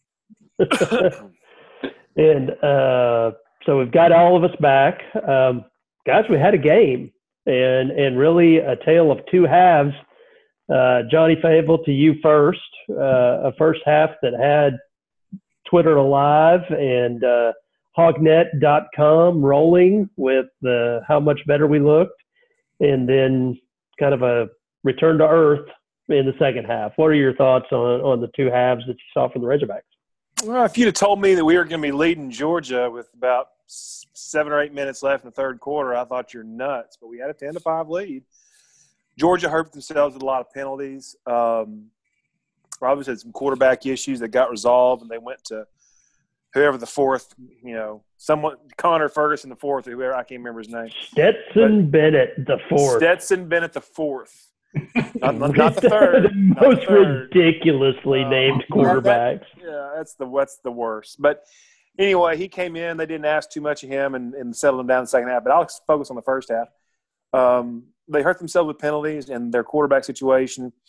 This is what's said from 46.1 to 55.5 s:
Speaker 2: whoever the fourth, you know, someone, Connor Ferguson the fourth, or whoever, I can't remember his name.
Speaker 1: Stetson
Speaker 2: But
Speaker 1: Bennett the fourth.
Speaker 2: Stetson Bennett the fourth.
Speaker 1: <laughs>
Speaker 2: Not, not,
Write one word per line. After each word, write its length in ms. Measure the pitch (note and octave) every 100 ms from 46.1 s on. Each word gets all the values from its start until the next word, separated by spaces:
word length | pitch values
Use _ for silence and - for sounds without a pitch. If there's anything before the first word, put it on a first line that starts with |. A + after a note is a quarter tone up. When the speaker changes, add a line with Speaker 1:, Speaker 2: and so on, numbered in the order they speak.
| _ _ _ _
Speaker 2:
whoever 240 | C3+ D3 C3
the 80 | A#2
fourth, 480 | - C3+ C3 - _ B2+ A2+
you 120 | A#2+
know, 280 | A2+ G#2+ G#2+ _ _
someone, 400 | - D3+ D3+ C3+ _ -
Connor 300 | F3 E3 D3+
Ferguson 420 | D3+ D3+ D3 C3+
the 60 | A#2+
fourth, 300 | C#3+ C3+ B2
or 60 |
whoever, 220 | A#2+ B2+
I 80 | C3
can't 160 | A#2+ B2+
remember 200 | A#2+ A2+
his 80 | G#2+
name. 200 | A#2 A2+ - -
Speaker 1:
Stetson 800 | - E3+ - - G#3 A3 G#3+ D#3+
Speaker 2:
But 20 |
Speaker 1:
Bennett 540 | D#3 D3+ D3+ B2 - C3
the 120 | C3 -
fourth. 300 | D3+ C#3+ A#2+
Speaker 2:
Stetson 500 | E3 F3 - F#3+ F3
Bennett 240 | E3+ E3
the 80 | -
fourth. 720 | - - D#3 C3 - _ _ _ _ -
Speaker 1:
<laughs> 180 | - A#3+ -
Speaker 2:
Not, 220 | - B2+ A2+
not, 180 | C#3+